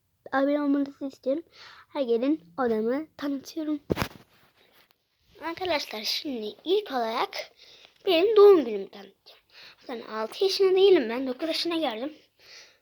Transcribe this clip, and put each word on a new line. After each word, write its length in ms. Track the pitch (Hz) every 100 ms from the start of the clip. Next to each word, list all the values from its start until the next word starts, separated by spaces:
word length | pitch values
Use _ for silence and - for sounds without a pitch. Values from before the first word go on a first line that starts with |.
| _ _ -
abone 300 | 269 277 294
olmanızı 440 | 285 285 277 - 277
istiyorum. 380 | - 254 294 - - - - -
Hadi 180 | 302 247
gelin 360 | 233 269 311 - -
odamı 500 | 247 214 226 269 311 -
tanıtıyorum. 600 | 285 277 - 330 302 294 - - - - _ _ _ _ _ _ _ _ _ _ _ -
Arkadaşlar 600 | 311 339 370 294 - 214
şimdi 520 | 214 - 311 247 214 -
ilk 280 | 302 403 415
olarak 460 | 262 226 233 392 - - _ - - - _ 403
benim 300 | 330 403 427
doğum 300 | 403 370 240
günümü 240 | 208 190
tanıtacağım. 500 | 202 196 _ - - _ - - -
Bakın 180 | - 233
altı 420 | - 220 220 -
yaşında 320 | 381 381 381 370
değilim 340 | 392 349 220
ben. 180 | 240 269
Dokuz 200 | 247 320
yaşına 280 | 311 339 330
geldim. 380 | 285 220 277 - _ _ - - - _